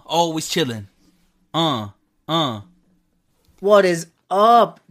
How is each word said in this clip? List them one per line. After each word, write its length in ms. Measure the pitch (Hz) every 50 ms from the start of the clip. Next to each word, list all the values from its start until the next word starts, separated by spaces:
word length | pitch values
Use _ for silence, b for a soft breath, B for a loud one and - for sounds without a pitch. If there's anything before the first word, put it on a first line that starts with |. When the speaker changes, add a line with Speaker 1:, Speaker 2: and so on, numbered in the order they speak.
| -
Speaker 1:
always 440 | - 147 165 175 165 156 160 156 -
chillin'. 380 | - 175 156 127 117 110 98 - _ _ _ _ _ _ _ _ _ _ _ _ -
Uh, 360 | 156 170 160 139 113 107 101 - _ _ _ _ _ _
uh. 340 | - 156 165 156 131 113 104 104 _ _ _ _ _ _ _ _ _ _ _ _ _ _ _ _ _ _ _
Speaker 2:
What 260 | 185 196 214 202 190
is 220 | 185 175 165 165 - _ _ _ _
up, 480 | 180 196 208 226 233 233 208 170 - _ _ _